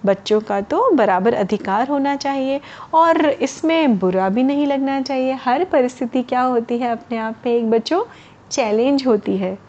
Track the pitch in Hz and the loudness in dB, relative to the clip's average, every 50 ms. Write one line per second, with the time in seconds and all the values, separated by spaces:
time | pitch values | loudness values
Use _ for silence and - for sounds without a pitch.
0 | - 196 196 190 - - 214 214 220 - 208 202 202 - 294 349 480 523 381 262 | 2 0 0 0 0 0 0 0 0 -2 -4 -4 -2 -2 0 2 2 4 4 4
1 | 214 202 190 185 185 226 247 - 202 180 214 202 - 196 190 208 247 262 294 285 | 4 2 2 2 2 2 2 0 -2 -2 -2 -4 -2 -2 -2 -2 0 0 -2 -2
2 | 269 277 285 277 - 277 277 269 262 262 269 285 - - - - - - - 330 | -2 -2 -4 -4 -4 -4 -4 -2 -2 -4 -4 -6 -6 -12 -20 -20 -12 -2 2 4
3 | 330 330 330 330 330 294 269 - - 269 - - - 320 330 330 320 277 226 185 | 4 4 4 4 2 2 2 0 -2 -4 -4 -2 0 0 2 4 4 2 2 2
4 | 185 185 185 185 190 190 196 240 262 269 285 285 294 285 277 269 269 269 269 277 | 2 0 2 2 0 0 0 2 2 2 2 0 0 0 0 0 0 -2 -2 -2
5 | 262 262 269 262 254 262 262 262 - 254 247 285 370 370 - 294 247 247 247 - | -4 -2 -2 -2 -2 -2 -2 -2 -2 0 0 0 0 0 2 2 2 0 -2 -4
6 | 262 233 - 254 254 254 254 247 254 254 254 240 233 233 247 233 254 240 233 226 | -8 -4 -2 -4 -2 0 -2 0 0 2 0 0 -2 -2 -4 -2 -2 -4 -4 -6
7 | - - 240 226 220 220 226 - - 247 240 240 233 220 226 226 226 - 320 359 | -6 -8 -6 -6 -6 -6 -8 -6 -4 0 0 0 2 2 0 0 0 0 -2 -2
8 | 466 - - - - - - - - - - - 247 214 208 220 233 269 285 277 | -2 -4 -8 -20 -20 -20 -20 -20 -16 -8 -4 -2 0 0 2 2 2 2 2 2
9 | 262 254 220 214 - 214 196 190 196 185 190 196 - | 2 2 0 2 0 -2 -4 -2 -2 -4 -6 -8 -14